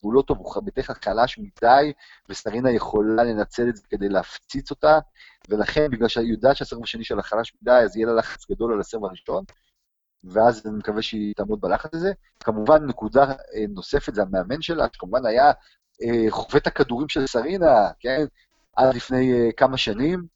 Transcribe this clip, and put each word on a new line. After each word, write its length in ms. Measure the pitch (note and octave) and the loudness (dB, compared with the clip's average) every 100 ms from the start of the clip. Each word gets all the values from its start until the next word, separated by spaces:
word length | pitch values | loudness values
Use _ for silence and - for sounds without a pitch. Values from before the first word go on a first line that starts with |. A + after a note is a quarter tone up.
הוא 120 | G#2 | 4
לא 100 | B2 | 2
טוב, 160 | C#3 D3 | 2 -4
הוא 140 | - | -4
ח-, 60 | - | -8
בדרך 280 | G2+ - C3 | -8 -8 -8
כלל 100 | B2+ | -6
חלש 340 | - G2+ B2 - | -4 0 0 0
מדי, 540 | G2+ _ A#2 C3 D3 C#3+ - - _ | -16 _ 6 6 4 -2 -18 -20 _
וסרינה 420 | G2 A2 A2 B2+ | -10 -6 -2 0
יכולה 540 | A#2 - G#2+ G#2+ A2+ | 0 0 0 2 2
לנצל 440 | A#2+ A2 G2+ - A#2+ | 2 0 -4 -2 -2
את 80 | A2 | -4
זה 60 | _ | _
כדי 180 | G2+ G2 | -6 -2
להפציץ 640 | F#2+ E2+ - _ C#3 - | -2 -4 -14 _ -10 -10
אותה, 280 | - D3+ D#3 - _ - _ - | -2 4 4 2 _ -20 _ -6
ולכן, 420 | G#2 G2+ - D3+ | -2 0 0 0
בגלל 180 | A#2+ A2+ | 0 0
שהיא 240 | - A#2 | 0 -2
יודעת 240 | A2 A#2+ C#3 | 2 2 2
שהסרב 260 | C#3 A#2+ | -4 -10
השני 220 | A#2 A2+ | -10 -12
שלה 180 | A2+ A2 | -6 -6
חלש 300 | - G#2+ A#2 _ | -4 -4 -6 _
מדי, 80 | A2+ | 4
אז 260 | B2 A2 A2 | 4 4 0
יהיה 100 | A2+ | 0
לה 80 | |
לחץ 360 | A2+ - - - | 0 -2 -8 -10
גדול 220 | G2 A#2 | -6 -2
על 80 | G#2+ | -2
הסרב 240 | F#2+ A2+ | -4 -6
הראשון, 400 | G2+ F#2 - F3+ G3 - _ _ _ _ _ _ | -8 -10 -8 -8 -8 -20 _ _ _ _ _ _
ואז 420 | F#2 F#2+ A#2 A2+ G#2+ | -6 2 4 2 -6
אני 120 | G#2+ | -8
מקווה 240 | G#2 G#2+ | -6 -6
שהיא 320 | A2 A2 G#2 G#2 | -4 -6 -6 -6
תעמוד 240 | - G#2 | -6 -4
בלחץ 340 | - F3 D#3 | -2 -2 -4
הזה. 180 | E3 F#3 G3 _ _ | -6 -4 -6 _ _
כמובן, 460 | - A2 G#2+ D#3 D3 | -6 -4 4 4 4
נקודה, 380 | - A2 B2 C#3 C3+ - | -8 0 2 2 0 -10
אה, 100 | G#2+ G#2+ | -8 -6
נוספת 460 | G2 - C#3+ - | -8 -4 -4 -4
זה 80 | G2+ | -4
המאמן 400 | F#2+ F#2+ F2+ C#3+ | -2 -2 -4 -6
שלה, 240 | D#3+ E3 C3 | -6 -4 -4
שכמובן 340 | - F2+ A#2 B2 | -4 -6 -4 0
היה, 260 | A#2 C#3+ - _ _ _ _ | 4 4 2 _ _ _ _
אה, 280 | A#2 A#2 A2 | -2 0 0
חובט 360 | - - C#3+ - | -2 -2 0 0
הכדורים 420 | - C#3+ A#2+ D3 | 0 -2 0 -4
של 180 | - C3+ | -4 -2
סרינה, 640 | D3 C#3 F#3+ E3 B2 G2 - | -2 -2 2 6 6 4 -2
כן? 240 | B2 C3 D3+ _ _ _ _ - | -4 -2 -2 _ _ _ _ 2
עד 180 | C3 | 2
לפני, 380 | B2 - B2+ C3 | 2 -2 0 2
אה, 200 | A#2+ A#2 - | 4 2 2
כמה 200 | C3 C3 | 0 2
שנים 500 | - G#2 C#3+ F3+ E3+ | -4 -2 -2 -2 -8